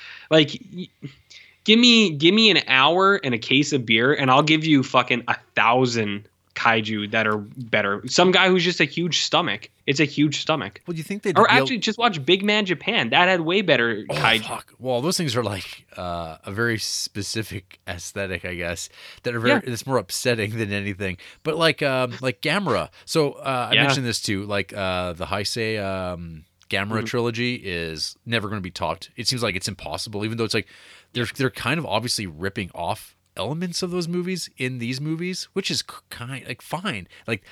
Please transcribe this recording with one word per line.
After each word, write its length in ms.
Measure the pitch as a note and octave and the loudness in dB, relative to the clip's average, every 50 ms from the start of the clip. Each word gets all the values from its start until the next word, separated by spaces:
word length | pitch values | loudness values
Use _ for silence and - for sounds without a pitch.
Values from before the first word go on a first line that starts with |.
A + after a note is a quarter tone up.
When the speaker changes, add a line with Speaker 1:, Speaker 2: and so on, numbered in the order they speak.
| - - - - - - | -20 -18 -20 -14 0 4
Speaker 1:
Like, 260 | D#3 D#3+ D3 C#3 - - - - - | 6 6 6 4 0 -8 -14 -14 -12
y-, 140 | F3 F3 - _ _ - C#3+ - _ _ - - - - _ _ _ - | -12 -12 -12 _ _ -16 -16 -16 _ _ -20 -20 -20 -20 _ _ _ 4
give 140 | - G#3+ A#3 | 6 6 8
me, 320 | B3 A#3+ A#3 A3+ G#3+ F3 | 8 8 8 6 6 4
give 240 | D3+ C3+ D#3 E3 G3+ | 2 4 4 4 6
me 160 | A3+ A3+ G#3 | 6 6 6
an 100 | F3 C#3+ - | 4 4 4
hour 540 | - C3 C3 C3+ D#3 E3+ F#3 F#3+ G3 G3+ - | 4 4 6 6 6 4 4 4 4 4 2
and 120 | - C3+ A#2+ | 0 -2 -2
a 40 | A2 | -2
case 340 | - - C3 C#3 D3 - D3+ | 0 2 2 4 4 2 0
of 100 | C3+ A2+ | 0 2
beer, 300 | G#2+ A2 A2 A#2+ C#3 D3 | 2 2 4 4 4 4
and 160 | - C#3 B2+ | 4 4 6
I'll 120 | C3 C#3 | 6 6
give 220 | D3+ D3+ D#3 D#3+ D#3 | 6 6 4 4 4
you 180 | D#3+ D3+ C3+ | 4 4 4
fucking 420 | B2+ - - B2+ A#2+ - B2+ A#2+ A#2+ - | 4 4 2 2 2 2 0 0 0 -2
a 80 | A#2 - - _ - | -4 -4 -6 _ 0
thousand 720 | A#2+ G#2+ A2+ B2 B2+ C3 A#2+ A#2 A#2 G#2+ G#2 G2+ G#2 G#2+ _ _ _ _ _ - | 2 4 4 4 4 2 2 2 0 -2 -2 -4 -6 -10 _ _ _ _ _ -6
kaiju 540 | - - A#2 A2+ A2+ G#2+ G#2+ A2 G#2 G#2 G#2 | 0 2 2 2 2 0 -2 -4 -4 -4 -2
that 140 | A2+ A2+ A2 | 0 0 2
are 100 | G#2+ G#2+ G#2 | 2 0 -2
better. 640 | G2+ A2 C#3 C3+ A#2+ A2+ - G#2+ G2+ G2 G2+ G#2 G#2+ | -4 -8 -12 -12 -6 -2 0 0 2 0 -2 -2 -4
Some 260 | B2 - - F3+ F#3+ | 0 4 4 6 6
guy 160 | F3+ F3+ F#3 F#3 | 6 6 6 4
who's 160 | F#3 F3+ E3 | 4 4 2
just 160 | F3+ F3 - | 0 0 0
a 40 | E3 | 0
huge 360 | D3 - E3 E3+ F3 - - | 0 0 -2 -2 -2 -2 -2
stomach. 480 | - - - D#3 F3 B2 G2 - - - _ _ _ | 0 2 2 2 2 0 -4 -6 -8 -14 _ _ _
It's 140 | - C#3 C#3+ | -2 0 2
a 40 | D#3 | 0
huge 360 | C#3 - D3 D3 D#3 C#3+ - | 0 2 2 0 2 0 -2
stomach. 400 | - - D#3 C#3+ F2+ G2+ - - _ | -2 -2 -2 -2 -4 -6 -10 -12 _
Speaker 2:
Well, 60 | F3 | -10
do 60 | F3 D#3+ | -10 -8
you 60 | D#3 | -8
think 180 | - G3+ G#3+ | -8 -8 -6
they'd 160 | - G3+ E3 F#3 | -4 0 4 4
Speaker 1:
Or 80 | A3+ | 6
Speaker 2:
be 60 | G#3 A3 | 6 6
able 80 | B3+ | 4
Speaker 1:
actually, 160 | C4+ C4 C4 G3 | 4 2 -2 -2
just 180 | - A3 G#3 - | -2 -2 0 2
watch 240 | A#3 A#3 F3+ D3+ C3 | 0 0 0 0 2
Big 180 | D#3 F#3 F#3+ G3+ | 2 2 2 2
Man 220 | G#3 G#3 G#3+ G#3 | 2 2 2 0
Japan. 440 | F#3 E3+ - - F#3+ A#3 G3 C3 A2+ | 0 -2 -2 -2 -2 0 0 0 2
That 180 | C3 D#3+ F3+ F#3 | 4 4 6 4
had 140 | F#3+ F3 | 4 2
way 200 | D#3+ D#3+ F3+ G#3+ | 0 0 0 2
better 420 | G#3 E3 C#3+ A#2+ A#2 A#2 A2 G2+ G#2+ - | 4 4 4 4 4 2 0 -2 -4 -6
Speaker 2:
Oh, 40 | D3 | -2
Speaker 1:
kaiju. 300 | D3+ D3 A2+ A2+ A2+ G#2 | 2 4 4 4 2 0
Speaker 2:
fuck. 300 | - A#2+ A#2 - _ _ - | -4 -10 -10 -12 _ _ -8
Well, 220 | A#2 C3 B2 A#2+ | -4 -2 0 0
those 160 | C3 F3 F#3 | 0 0 -2
things 200 | - E3+ C#3 G#2+ | -2 -2 -2 0
are, 80 | B2+ A#2 | 0 -2
like, 420 | G2+ G2+ F#2 - - - - _ _ - | -2 -4 -6 -8 -12 -16 -18 _ _ -12
uh, 420 | - F2+ F2 E2+ E2+ E2+ D#2+ E2 - - | -8 -6 -6 -6 -6 -6 -8 -12 -14 -12
a 60 | G#2 | -8
very 280 | G2 G#2+ A#2 A#2 A2+ G#2 | -4 -2 0 0 0 -2
specific 1000 | - - - - - G2+ - G#2 G2 - - A2 G#2 - G2+ F#2+ - - - - - | -4 -6 -6 -6 -6 -6 -8 -8 -8 -6 -6 -6 -6 -8 -10 -12 -14 -16 -20 -16 -12
aesthetic, 580 | - F#2 F2 - - - G2+ G2 F#2 F#2 E2+ - | -12 -10 -10 -12 -10 -8 -8 -6 -6 -6 -6 -8
I 100 | F2+ F2+ | -8 -8
guess, 340 | F2 F2 F2 F2 - - - - - - - - - | -6 -6 -6 -6 -8 -10 -12 -16 -18 -20 -20 -16 -10
that 120 | - B2 A#2+ | -6 -6 -4
are 60 | A#2 | 0
very, 120 | A2+ F3+ C#4+ B3 - | 2 2 2 2 0
Speaker 1:
Yeah. 80 | C3 | -2
Speaker 2:
it's 140 | A#2+ A2 - | -6 -6 -2
more 120 | C3 C3+ A#2 | 0 0 0
upsetting 580 | F#2+ - - - - B2+ A#2+ A2+ G#2 G2+ G#2+ | 0 -2 -4 -2 0 0 0 0 0 -2 -2
than 160 | A2 A2 G2+ | -2 -4 -2
anything. 460 | G2+ G2+ G2 G#2 F#2+ F#2+ G2+ F#2 F2+ - - - - _ | -2 -4 -4 -4 -4 -4 -4 -6 -6 -8 -12 -20 -18 _
But, 140 | - D#3 D#3 | -6 -4 0
like, 260 | E3 E3 D#3+ D3 - | 2 2 2 2 2
um, 320 | D3+ C#3 C3 C3 B2+ B2 A#2 - | 0 0 0 0 0 -2 -4 -4
like, 200 | B2+ C3 B2 - | -4 -4 -4 -2
Gamera. 480 | - D3 D#3+ G#3 G3 D3+ A2 F2 D2+ - - - - | -2 -2 0 0 0 0 0 0 -2 -4 -10 -16 -8
So, 280 | - - D#3+ D3 C#3+ - | -2 0 0 0 0 -2
uh, 340 | - - C3+ C3 B2 A#2+ A2 | -4 -4 -4 -2 -2 -2 0
I 40 | A2 | 2
Speaker 1:
Yeah. 80 | A2 B2 | 4 4
Speaker 2:
mentioned 220 | C#3 C3+ C#3+ B2+ | 4 2 2 0
this 140 | A#2 G#2 - | -2 -2 -2
too. 240 | - - G2+ F#2+ G#2 | -2 -2 -2 -2 -2
Like, 280 | G#2 G2+ G2+ F#2+ - | -2 -2 -4 -4 -4
uh, 400 | - G2+ F#2+ F#2 F#2 F2+ F2+ F2+ | -6 -4 -2 -2 -2 -2 -2 -4
the 140 | E2+ D#2+ E2+ | -6 -6 -6
Heisei, 520 | D#2 G2 G#2 G2 - - A#2+ A2 A2 A2 G#2+ | -4 -4 -4 -4 -4 -4 -4 -2 -2 -2 -4
um, 640 | G2 F#2+ F#2+ F#2+ F#2 F2+ F2+ E2+ E2+ E2 D#2+ D#2 D2+ _ _ _ _ - | -4 -4 -4 -4 -4 -6 -6 -8 -10 -12 -14 -16 -18 _ _ _ _ -4
Gamera 300 | G#2 G2 G2+ G#2 A2 A2 | -4 -2 -2 -2 -2 -2
Speaker 1:
Mm-hmm. 60 | G#2+ | -2
Speaker 2:
trilogy 480 | A2 - B2 A#2 A#2+ A2+ A#2 A#2+ B2 B2 | -2 -2 0 0 0 -2 -2 -2 -4 -4
is 600 | - - F#2+ F2+ E2+ E2 D#2+ D#2+ D2+ - - - _ - | -6 -6 -6 -4 -4 -4 -6 -6 -6 -8 -8 -10 _ -8
never 240 | A2+ A#2 A2+ G2+ G2+ | -4 -4 -2 -2 -4
gonna 120 | A2 G#2 | -6 -6
be 100 | F2+ F2+ | -8 -8
topped. 400 | - - F#2 D#2+ E2 - - - _ | -6 -6 -4 -4 -6 -6 -10 -14 _
It 100 | - A2+ | -8 -4
seems 160 | - - E2 | -4 -4 -2
like 140 | A#2 G#2+ F2 | -2 -2 -2
it's 100 | F#2 - A2 | -2 -4 -6
impossible, 560 | F#2+ - - D2+ D#2 F#2+ - A2+ G#2 G2+ G#2+ | -8 -8 -8 -8 -8 -8 -8 -8 -6 -6 -4
even 140 | A2 A#2 A#2 | -4 -2 -2
though 60 | A2+ | -2
it's 100 | G#2 - | -2 -2
like 140 | A2+ - - - - - - - - _ _ - | -4 -4 -6 -12 -20 -20 -20 -20 -20 _ _ -6
they're, 120 | B2 A#2+ - - | -4 -4 -4 -2
they're 160 | - C3+ B2 | -2 -2 -2
kind 280 | - - - A#2 D3 E3+ | -2 -2 -4 -2 -2 -2
of 60 | C3+ | -2
obviously 400 | F#2+ F#2+ A2 A#2 B2 - - G#2 F2 | -2 -2 -2 -2 -2 -4 -4 -6 -8
ripping 420 | D2+ D2+ F#2 G2+ - A2+ F#2+ E2+ - | -6 -6 -6 -6 -4 -4 -6 -6 -6
off 400 | - E2 F2+ A2 - - - _ _ _ _ - | -6 -4 -4 -4 -6 -10 -18 _ _ _ _ -10
elements 460 | - F#2 A#2 D3+ E3 F3+ F3+ E3+ - | -8 -6 -6 -4 -4 -6 -6 -6 -6
of 80 | F#3 F3 | -4 -4
those 160 | F3 F3+ E3+ | -4 -4 -4
movies 420 | D#3+ F3 F3+ F3 F#3 F#3 E3 - - _ | -2 -4 -4 -4 -4 -4 -6 -8 -10 _
in 220 | - C3 B2+ C3 B2 | -6 -6 -4 -4 -4
these 220 | A#2 A#2 C3 B2+ | -4 -4 -4 -4
movies, 480 | D3 D#3 D#3+ D#3+ F3 F#3 F#3 - - - | -4 -4 -4 -4 -4 -6 -6 -8 -10 -8
which 180 | - G3 G3 - | -6 -6 -4 -2
is 120 | D#3+ - | -2 -4
k-, 120 | - - - - - - | -4 -8 -12 -18 -18 -16
kind, 360 | - - A#2+ B2 C3+ B2 - | -14 -12 -12 -10 -10 -10 -10
like, 140 | - - - | -10 -12 -12
fine. 460 | - - - E3 F#3+ G#3 B2+ G2 E2+ - - - - | -10 -8 -8 -6 -4 -6 -6 -6 -8 -12 -18 -12 -8
Like, 160 | A2 A2+ G2+ _ - | -6 -6 -6 _ -12